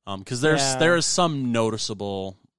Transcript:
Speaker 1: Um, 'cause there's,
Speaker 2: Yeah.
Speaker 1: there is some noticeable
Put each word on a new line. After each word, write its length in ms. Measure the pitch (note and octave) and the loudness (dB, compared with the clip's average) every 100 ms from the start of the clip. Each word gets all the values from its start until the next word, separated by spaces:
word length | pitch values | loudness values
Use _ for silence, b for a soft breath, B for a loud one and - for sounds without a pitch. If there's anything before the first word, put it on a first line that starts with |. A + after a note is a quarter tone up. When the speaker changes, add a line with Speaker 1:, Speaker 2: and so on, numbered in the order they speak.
| G2 | -12
Speaker 1:
Um, 160 | G2 | -10
'cause 180 | G2 B2 | -8 0
there's, 200 | D3+ D3 | 2 2
Speaker 2:
Yeah. 180 | C3+ C3 | 2 2
Speaker 1:
there 180 | D#3+ F3 | 4 4
is 100 | - | 2
some 440 | - E3+ C#3+ B2+ | 2 2 0 0
noticeable 880 | A#2 A2+ A2 - G2 G2+ G2 F#2+ F#2+ _ | 0 0 -2 -6 -6 -6 -6 -6 -10 _